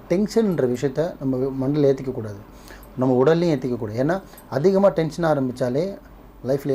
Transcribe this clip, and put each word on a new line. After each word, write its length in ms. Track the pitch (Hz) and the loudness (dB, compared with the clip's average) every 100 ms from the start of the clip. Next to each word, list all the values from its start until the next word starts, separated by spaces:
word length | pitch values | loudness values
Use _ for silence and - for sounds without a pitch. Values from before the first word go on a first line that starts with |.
| - | -2
டென்ஷன்ன்ற 560 | 175 208 226 220 165 127 123 | -2 0 0 0 2 0 0
விஷயத்த 380 | 143 131 170 - | -2 -2 -4 -4
நம்ம 460 | 135 127 135 131 131 | -4 -2 -2 -2 -2
மண்டையில 240 | 151 139 | 2 2
ஏத்திக்க 220 | 135 131 | 2 -2
கூடாது, 280 | 120 110 101 - - - - - - | -8 -10 -12 -16 -20 -20 -20 -14 -2
நம்ம 280 | 127 127 | 2 4
உடல்லையும் 280 | 135 165 175 | 4 4 2
ஏத்திக்க 220 | 143 127 120 | 0 -2 -6
கூடாது. 240 | 113 110 | -6 -2
ஏன்னா, 160 | 139 190 - - - | -2 -2 -6 -20 -8
அதிகமா 380 | 135 165 190 196 | 0 2 4 4
டென்ஷன் 420 | 185 160 147 165 | 2 -2 -2 0
ஆரம்பிச்சாலே 520 | 147 131 123 127 127 185 196 - - - - 120 | 0 0 -2 -2 -2 -4 -8 -16 -20 -20 -12 -4
லைஃப்ல 280 | 139 147 | -2 0